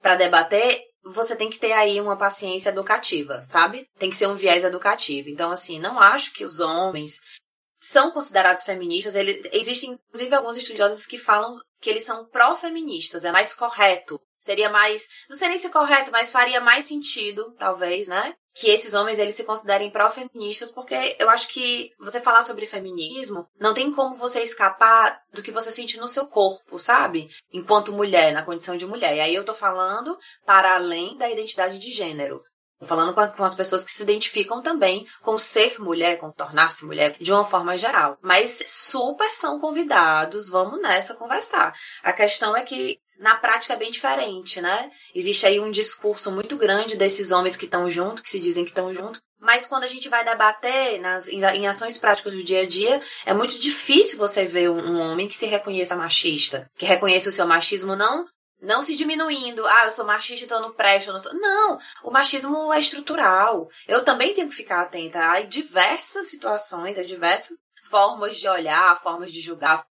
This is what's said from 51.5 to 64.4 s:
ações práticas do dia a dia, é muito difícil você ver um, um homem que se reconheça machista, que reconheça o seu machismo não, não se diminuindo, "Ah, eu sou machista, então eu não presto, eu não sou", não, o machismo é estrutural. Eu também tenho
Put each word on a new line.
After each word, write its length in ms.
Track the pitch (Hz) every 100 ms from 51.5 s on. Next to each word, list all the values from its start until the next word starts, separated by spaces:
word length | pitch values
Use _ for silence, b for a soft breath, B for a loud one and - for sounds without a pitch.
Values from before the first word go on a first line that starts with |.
| 196 202
ações 300 | 202 226 233
práticas 360 | 220 202 202
do 100 | 190
dia 200 | 175 185
a 40 | 185
dia, 340 | 185 214 277 B B -
é 80 |
muito 240 | 202 240 -
difícil 580 | 294 - - 285 - -
você 280 | 202 208 185
ver 240 | 175 175
um, 80 | 170
um 220 | 170 170
homem 280 | 160 165 202
que 80 | -
se 100 | 220
reconheça 500 | 208 208 190 180 180
machista, 720 | 165 - 175 151 - 135 - _
que 80 | 185
reconheça 440 | 180 196 185 196
o 20 |
seu 160 | 190 175
machismo 480 | 165 - 196 190 190
não, 300 | 214 294 349 _ _ _
não 200 | 190 233
se 140 | 294 294
diminuindo, 680 | 311 311 320 277 247 226 220
"Ah, 180 | 220 220
eu 60 |
sou 140 | 220 208
machista, 400 | 208 - 240 240
então 120 | 226
eu 60 |
não 100 | 220
presto, 360 | 226 202 196 202
eu 40 |
não 60 | 190
sou", 140 | -
não, 460 | 359 415 392 427 - B B
o 80 | 233
machismo 600 | 254 277 277 269 302 311
é 60 | 302
estrutural. 880 | 302 277 294 302 214 185 214 202 165 B -
Eu 160 | 233
também 300 | 254 240 285
tenho 160 | 403